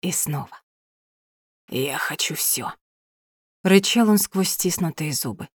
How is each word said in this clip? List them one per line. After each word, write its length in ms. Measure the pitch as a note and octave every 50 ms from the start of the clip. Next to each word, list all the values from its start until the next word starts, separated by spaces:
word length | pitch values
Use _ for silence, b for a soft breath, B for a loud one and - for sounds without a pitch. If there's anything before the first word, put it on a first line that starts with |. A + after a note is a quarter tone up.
И 100 | - F3+
снова. 500 | F3+ - - D#3 D3 C#3+ - - - - _ _ _ _ _ _ _ _ _ _ _ _ _ _ _ _ _ _ _ _ _ _
"Я 280 | - A#2+ C3 C#3+ C3+ -
хочу 380 | - - - - - - D#3+
всё", 360 | - - - - - A#2+ - - _ _ _ _ _ _ _ _ _ _ _ _ _ _ _ _ _ _
рычал 460 | F#3 F#3+ G3 G3 - - A#3 A#3 G#3+
он 80 | G#3 G#3
сквозь 320 | - - - F#3+ F#3+ F3+
стиснутые 640 | - - - F#3 E3+ - F3+ E3 D#3 - D#3 D3+ C#3+
зубы. 360 | - - C3+ G#2 E2+ - - _